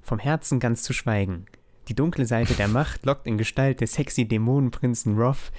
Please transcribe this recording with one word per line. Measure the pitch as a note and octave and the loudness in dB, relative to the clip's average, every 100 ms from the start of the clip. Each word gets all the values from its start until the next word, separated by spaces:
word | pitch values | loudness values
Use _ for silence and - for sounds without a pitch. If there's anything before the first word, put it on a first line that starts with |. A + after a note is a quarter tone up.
Vom | - A2 | -4 -2
Herzen | C3+ D#3 - C3 | 0 -2 0 0
ganz | A#2+ A#2 | 0 -2
zu | - | -2
schweigen. | B2+ - G#2+ F#2+ F2 F#2+ - _ - - | -4 0 0 0 -4 -10 -20 _ -20 -6
Die | A2 | 0
dunkle | D#3 E3 A#2 | 0 0 0
Seite | A#2 A#2 | 2 2
der | - G#2 | 2 2
Macht | A2+ B2+ - C3 | 2 0 -2 -2
lockt | C#3 - | -2 -2
in | G#2+ | -2
Gestalt | A2 - C3+ C3 | 0 2 2 2
des | A#2 | 0
sexy | - C#3 - A2+ | 0 -2 0 0
Dämonenprinzen | A2+ A2+ C#3 C3 - C3 A#2 A2 G#2 | 2 2 2 2 0 -2 0 0 2
Roth, | B2 C3+ - | 2 0 -4